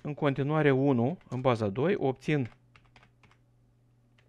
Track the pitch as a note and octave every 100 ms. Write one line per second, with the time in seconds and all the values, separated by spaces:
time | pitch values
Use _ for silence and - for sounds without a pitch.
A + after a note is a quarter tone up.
0 | D3 D3 D3 C#3 C#3 D#3 D3 C3 C#3 B2+
1 | A#2+ F#3 - B2+ C3 A2+ G#2+ G2 D#3 -
2 | C3+ C3 - D3+ A#2+ - _ - _ -
3 | _ _ _ _ _ _ _ _ _ _
4 | _ _